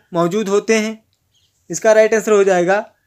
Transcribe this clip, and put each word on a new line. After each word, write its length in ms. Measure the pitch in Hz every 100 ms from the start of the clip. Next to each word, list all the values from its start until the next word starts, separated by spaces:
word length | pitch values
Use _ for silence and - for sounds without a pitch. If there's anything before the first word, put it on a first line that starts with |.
| _
मौजूद 360 | 170 170 208 196
होते 280 | 202 202 220
हैं? 260 | 214 220 _ _ _ _ _ _ -
इसका 240 | 165 220
राइट 200 | 220 220
आंसर 180 | 220 220
हो 120 | 208
जाएगा 340 | 196 180 175 202 226 _